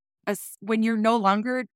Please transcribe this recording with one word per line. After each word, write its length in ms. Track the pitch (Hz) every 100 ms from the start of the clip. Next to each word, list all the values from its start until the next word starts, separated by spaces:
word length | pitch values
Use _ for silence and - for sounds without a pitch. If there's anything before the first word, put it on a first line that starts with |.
| _ _ -
a 60 |
s-, 260 | 202 - -
when 240 | 196 226
you're 140 | 220 226
no 180 | 220 233
longer 500 | 196 202 240 254 233